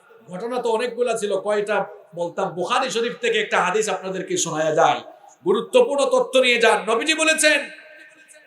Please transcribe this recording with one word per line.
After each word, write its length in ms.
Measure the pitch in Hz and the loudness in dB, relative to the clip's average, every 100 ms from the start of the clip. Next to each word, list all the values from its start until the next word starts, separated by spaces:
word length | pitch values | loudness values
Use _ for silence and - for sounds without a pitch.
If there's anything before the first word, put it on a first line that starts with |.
| _ - - | _ -20 -16
ঘটনা 320 | 180 233 254 | -10 -6 -4
তো 100 | 190 | -2
অনেকগুলা 460 | 220 247 226 240 220 | -2 -2 -2 -2 -2
ছিল, 200 | 202 196 | -2 -4
কয়টা 480 | 202 208 208 202 196 - - 165 | -2 -2 0 -2 -4 -10 -18 -10
বলতাম। 340 | 175 - 190 | -8 -4 -6
বুখারী 400 | 165 - 254 262 | -4 -2 0 -2
শরীফ 240 | 214 233 180 | -2 -4 -2
থেকে 200 | 233 214 | -2 -2
একটা 200 | 196 196 | 0 0
হাদিস 280 | 180 214 202 | 0 0 -2
আপনাদেরকে 480 | 185 185 185 185 170 | -4 -6 -8 -6 -4
শোনায়া 380 | 165 151 160 156 | -2 -2 0 4
যায়, 260 | 156 127 - - - _ 175 | 4 2 -4 -20 -20 _ 0
গুরুত্বপূর্ণ 600 | 220 226 254 240 277 262 | 0 2 4 4 2 2
তথ্য 340 | 254 247 262 | 0 2 2
নিয়ে 180 | 247 233 | 4 4
যান। 260 | 220 208 196 | 4 4 0
নবীজি 260 | 233 294 | -2 0
বলেছেন, 560 | 311 311 311 311 285 - - - - - _ _ - | 0 2 4 4 2 -2 -14 -20 -20 -20 _ _ -20